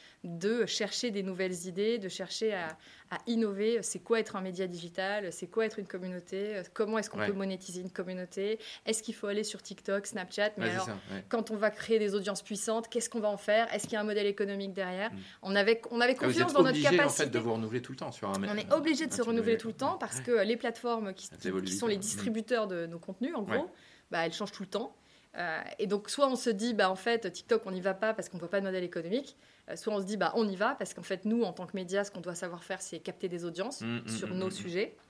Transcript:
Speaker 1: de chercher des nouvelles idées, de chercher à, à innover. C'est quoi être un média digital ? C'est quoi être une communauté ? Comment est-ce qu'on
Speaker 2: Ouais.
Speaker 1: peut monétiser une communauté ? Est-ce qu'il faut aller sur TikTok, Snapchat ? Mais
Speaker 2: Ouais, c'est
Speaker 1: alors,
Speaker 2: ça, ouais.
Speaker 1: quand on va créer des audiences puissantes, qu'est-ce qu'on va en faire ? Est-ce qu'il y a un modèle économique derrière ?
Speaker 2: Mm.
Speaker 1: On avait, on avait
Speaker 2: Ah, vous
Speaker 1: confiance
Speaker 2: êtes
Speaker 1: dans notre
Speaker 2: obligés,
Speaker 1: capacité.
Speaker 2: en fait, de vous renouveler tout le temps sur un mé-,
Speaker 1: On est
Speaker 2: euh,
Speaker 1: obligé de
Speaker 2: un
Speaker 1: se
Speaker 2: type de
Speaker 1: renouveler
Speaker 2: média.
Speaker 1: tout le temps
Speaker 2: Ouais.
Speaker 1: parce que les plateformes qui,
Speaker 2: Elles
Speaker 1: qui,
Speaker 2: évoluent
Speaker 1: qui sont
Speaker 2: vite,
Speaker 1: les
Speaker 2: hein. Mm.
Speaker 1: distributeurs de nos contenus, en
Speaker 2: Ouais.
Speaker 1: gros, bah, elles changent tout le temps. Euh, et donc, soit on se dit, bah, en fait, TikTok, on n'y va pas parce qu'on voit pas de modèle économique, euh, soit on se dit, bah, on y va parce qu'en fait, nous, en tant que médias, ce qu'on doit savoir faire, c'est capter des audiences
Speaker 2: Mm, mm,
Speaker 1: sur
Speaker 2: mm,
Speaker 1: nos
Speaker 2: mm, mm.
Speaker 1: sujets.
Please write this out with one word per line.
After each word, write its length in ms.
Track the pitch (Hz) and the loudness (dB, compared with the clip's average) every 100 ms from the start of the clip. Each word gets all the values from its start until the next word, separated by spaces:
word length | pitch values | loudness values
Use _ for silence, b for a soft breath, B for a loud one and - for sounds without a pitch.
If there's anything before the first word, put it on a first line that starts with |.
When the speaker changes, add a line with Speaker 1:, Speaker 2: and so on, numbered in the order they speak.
| B B 175 | B B -10
Speaker 1:
de 400 | 170 196 240 196 | -2 0 2 2
chercher 460 | - 202 - 247 | 0 -2 0 -2
des 120 | 202 | -2
nouvelles 420 | 190 180 185 180 180 | -4 -2 -2 -2 -6
idées, 320 | 175 214 233 | 0 0 0
de 120 | 185 | -4
chercher 440 | - 180 - 220 | -6 -6 -2 -2
à, 140 | 190 160 156 B B B | 0 -4 -8 B B B
à 100 | 180 240 | -8 0
innover. 540 | 226 214 196 220 233 | 2 2 2 2 2
C'est 160 | 185 180 | -2 -6
quoi 200 | - 226 | 0 0
être 160 | 214 196 | 2 -4
un 60 | |
média 260 | 190 180 185 | -4 -2 -2
digital ? 640 | 175 170 180 190 208 185 | -4 -6 -4 -2 -2 -4
C'est 160 | - 175 | -8 -4
quoi 180 | 220 220 | 0 0
être 140 | 214 | -2
une 60 | 190 | -8
communauté ? 760 | 185 185 180 175 190 208 202 175 | -6 -6 -8 -6 -4 -4 -4 -6
Comment 240 | - 214 220 | -2 0 0
est-ce 120 | 208 | -2
qu'on 100 | 220 | -2
Speaker 2:
Ouais. 80 | 208 | 0
Speaker 1:
peut 60 | |
monétiser 460 | 196 196 185 - 180 | 0 -2 -4 -8 -8
une 80 | 185 | -8
communauté ? 680 | - 180 185 180 202 202 220 B B - | -6 -6 -6 -6 -2 -2 -2 B B -4
Est-ce 160 | 220 | -2
qu'il 140 | - - | -4 -6
faut 120 | 202 | -2
aller 180 | 208 208 | -2 -2
sur 160 | 196 | -6
TikTok, 440 | - 196 - 202 202 | -12 -10 -2 -2 -2
Snapchat ? 420 | 202 180 - 214 208 | -8 -6 0 0 2
Mais 80 | 113 | 0
Speaker 2:
Ouais, 40 | |
c'est 20 | |
Speaker 1:
alors, 120 | 185 185 | 0 -2
Speaker 2:
ça, 100 | 190 - | -6 -8
ouais. 100 | 98 - | -8 -2
Speaker 1:
quand 220 | 233 220 | -2 0
on 40 | 214 | 2
va 160 | 214 | 0
créer 280 | 208 - 220 | 0 2 2
des 160 | 208 202 | 4 0
audiences 260 | 190 190 | -2 -6
puissantes, 480 | - 202 - 220 226 | -6 -4 0 -2 0
qu'est-ce 200 | 240 233 | -4 -2
qu'on 120 | 233 | 0
va 80 | 208 | 0
en 80 | 196 | 0
faire ? 360 | - 214 226 | 4 4 4
Est-ce 100 | 208 | -2
qu'il 100 | - | -2
y 20 | 220 | -2
a 60 | |
un 20 | |
modèle 240 | 214 208 202 | 0 2 2
économique 460 | 202 202 196 196 | 2 -2 -2 -4
derrière ? 400 | 190 180 185 220 | -4 -2 -2 -4
Speaker 2:
Mm. 40 | 196 190 B | -6 -14 B
Speaker 1:
On 120 | 190 202 | 4 6
avait, 260 | 202 226 - | 8 6 2
on 120 | 233 | 4
avait 100 | 247 | 4
Speaker 2:
Ah, 40 | 254 | 6
vous 60 | - | 4
Speaker 1:
confiance 240 | 330 359 | 6 6
Speaker 2:
êtes 80 | 277 | 8
Speaker 1:
dans 60 | |
notre 80 | 262 | 8
Speaker 2:
obligés, 260 | 151 190 180 | 8 8 8
Speaker 1:
capacité. 260 | 285 - | 6 4
Speaker 2:
en 20 | 143 | 2
fait, 40 | |
de 80 | 117 | 2
vous 140 | 117 | 2
renouveler 280 | 113 110 120 | 0 0 -2
tout 120 | 123 | -4
le 40 | 131 | -8
temps 140 | 147 | -8
sur 180 | - 98 | -4 -2
un 80 | 196 | 0
mé-, 100 | 202 | 0
Speaker 1:
On 60 | 208 | -2
est 120 | 196 | 4
Speaker 2:
euh, 20 | 311 | 4
Speaker 1:
obligé 300 | 311 277 311 | 4 2 0
de 40 | |
Speaker 2:
un 20 | |
Speaker 1:
se 40 | - | 0
Speaker 2:
type 80 | |
de 60 | 233 | 2
Speaker 1:
renouveler 240 | 233 226 | 2 4
Speaker 2:
média. 80 | 220 | 2
Speaker 1:
tout 60 | 226 | 0
le 40 | |
temps 200 | - 277 | -2 -2
Speaker 2:
Ouais. 60 | 381 | -2
Speaker 1:
parce 180 | 226 - | -4 -4
que 240 | 240 226 | 2 4
les 140 | 202 240 | 4 2
plateformes 560 | 240 226 240 226 202 | -2 -4 -2 -2 -2
qui, 160 | 190 - | -8 -14
Speaker 2:
Elles 60 | - | -8
Speaker 1:
qui, 100 | 185 | -2
Speaker 2:
évoluent 160 | 190 | -2
Speaker 1:
qui 80 | 185 | 0
sont 140 | 190 233 | 0 0
Speaker 2:
vite, 60 | |
Speaker 1:
les 40 | 196 | 0
Speaker 2:
hein. 40 | |
Mm. 20 | |
Speaker 1:
distributeurs 640 | 208 202 202 220 220 240 208 | -2 -2 -2 -2 0 0 0
de 200 | 175 165 | -2 -4
nos 120 | 170 | -8
contenus, 340 | - 185 269 302 | -10 -4 -4 -2
en 80 | |
Speaker 2:
Ouais. 120 | 196 226 | 0 0
Speaker 1:
gros, 160 | 349 B B B B | -2 B B B B
bah, 140 | 170 165 | 0 0
elles 80 | |
changent 180 | 170 202 | -2 -6
tout 120 | - | -6
le 60 | 190 | -4
temps. 240 | 202 - - b b b - | -4 -4 -10 b b b -6
Euh, 220 | 175 160 - - | -4 -4 -6 -4
et 80 | 190 | 0
donc, 240 | 202 202 | 0 -2
soit 180 | - 277 | 2 4
on 80 | 254 | 4
se 140 | 240 | 0
dit, 240 | 196 233 | 0 0
bah, 160 | 214 190 | 4 4
en 60 | 190 | 4
fait, 360 | 233 233 180 | 2 2 0
TikTok, 300 | - - 220 190 | -6 2 2 2
on 40 | |
n'y 100 | 185 | -2
va 120 | 190 | 0
pas 200 | 185 220 214 | 0 0 0
parce 120 | 165 | -6
qu'on 100 | 175 | -8
voit 100 | 175 | -2
pas 100 | 196 | 0
de 60 | 196 | 0
modèle 180 | 185 | -2
économique, 540 | 175 175 170 247 269 - b b b | -2 -4 -2 -2 -2 -18 b b b
euh, 60 | 170 | -6
soit 180 | 220 | -2
on 80 | 208 | -2
se 40 | 190 | -2
dit, 120 | 208 | 0
bah, 140 | 170 226 | 2 4
on 120 | 214 | 2
y 80 | 185 | 2
va 180 | 226 | 0
parce 220 | 277 196 - | 0 -6 -8
qu'en 80 | |
fait, 200 | - 185 | -6 -2
nous, 200 | 214 233 | 0 2
en 100 | 196 | 2
tant 140 | - 175 | -2 -6
que 80 | 196 | -6
médias, 280 | 175 196 | 0 0
ce 60 | 202 | 0
qu'on 100 | 185 | -4
doit 140 | 175 | -8
savoir 300 | 165 180 170 | -6 -6 -8
faire, 180 | - 185 | -8 -8
c'est 160 | - 165 | -6 -8
capter 300 | 185 - 185 | -8 -6 -4
des 160 | 175 175 | -4 -6
audiences 360 | 165 220 269 | -4 -4 -4
Speaker 2:
Mm, 160 | - - | -4 -4
mm, 80 | - | -4
Speaker 1:
sur 200 | 220 185 | -6 -4
Speaker 2:
mm, 80 | 185 | -2
Speaker 1:
nos 60 | 190 | -2
Speaker 2:
mm, 20 | |
mm. 40 | |
Speaker 1:
sujets. 440 | - 190 175 220 - - | -4 -4 -2 -2 -6 -20